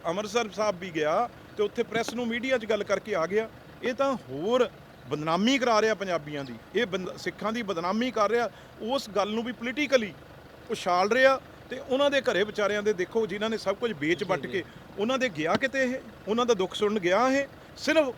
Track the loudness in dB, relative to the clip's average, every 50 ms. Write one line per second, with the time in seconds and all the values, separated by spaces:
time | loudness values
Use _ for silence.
0 | -4 -4 -2 -2 -2 -2 0 -2 -2 -2 -2 -2 0 0 0 -2 -4 -6 -2 0
1 | 2 2 2 2 2 0 -4 -12 -20 -12 -4 -2 -2 -2 0 -2 -4 -2 0 -2
2 | -2 -2 -2 -4 -2 -2 -2 -2 0 0 0 0 0 0 0 0 0 0 0 0
3 | 0 0 0 0 0 2 2 0 0 -2 -6 -16 -20 -20 -12 -6 -4 -2 0 2
4 | 2 0 0 -2 -4 -8 -6 -4 0 2 4 4 4 2 0 -10 -20 -20 -20 -16
5 | -8 -6 -4 -2 0 2 2 4 4 4 4 4 4 4 4 4 4 4 2 0
6 | -2 -2 -2 -2 -2 -4 -8 -8 -8 -8 -10 -14 -10 -4 -2 0 0 0 -2 -4
7 | -4 -4 -8 -8 -8 -8 -6 -4 -4 -4 -2 -2 -2 -2 -2 -2 0 0 0 0
8 | 0 0 2 2 2 2 4 2 0 0 -4 -10 -20 -20 -14 -10 -4 -2 -2 -2
9 | -2 -2 0 0 0 0 0 -2 -4 -4 -6 -6 -6 -6 -2 -2 0 2 2 2
10 | 2 2 -8 -12 -18 -20 -20 -20 -20 -20 -20 -16 -8 -8 -6 -4 0 2 2 4
11 | 4 4 4 6 6 6 6 4 -2 -10 -20 -18 -14 -12 -12 -10 -6 -2 0 2
12 | 2 4 2 2 0 2 2 2 0 0 0 0 0 0 0 0 0 0 0 0
13 | -2 -2 0 -2 0 0 -2 -2 -2 -2 -2 -2 -2 -2 -2 0 0 -4 -2 -2
14 | 0 0 0 0 0 -2 -2 -2 -2 -4 -4 -4 -6 -6 -12 -20 -20 -14 -6 -4
15 | -2 0 0 0 0 -2 -2 0 0 2 2 2 0 0 0 0 0 0 0 -4
16 | -8 -12 -18 -12 -6 -4 0 0 2 2 2 2 0 -2 -2 -2 0 0 0 0
17 | 2 2 4 4 4 4 2 2 0 -2 -8 -18 -20 -20 -14 -6 0 2 4 4
18 | 4 2 0